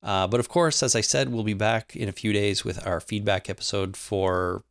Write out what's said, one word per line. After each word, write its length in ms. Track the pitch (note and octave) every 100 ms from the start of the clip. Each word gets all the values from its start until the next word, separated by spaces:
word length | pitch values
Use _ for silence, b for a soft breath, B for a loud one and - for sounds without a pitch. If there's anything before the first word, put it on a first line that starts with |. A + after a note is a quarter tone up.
Uh, 240 | - G2 F#2+
but 140 | A#2+
of 80 | A#2+
course, 320 | F3 E3 D3+
as 120 | C3+
I 60 | A#2
said, 300 | G#2+ C#3 C3+
we'll 120 | A#2+
be 120 | G#2+
back 420 | G2+ G#2+ A2+ - -
in 120 | G#2
a 40 |
few 220 | F#2+ A2
days 300 | G#2 G2+ F#2+
with 220 | - F2 F#2+
our 140 | E2+
feedback 480 | - G#2+ G#2 G2 -
episode 480 | F#2 - G2+ F#2+ F#2+
for 640 | - G2+ F#2+ F2+ F2+ F#2 -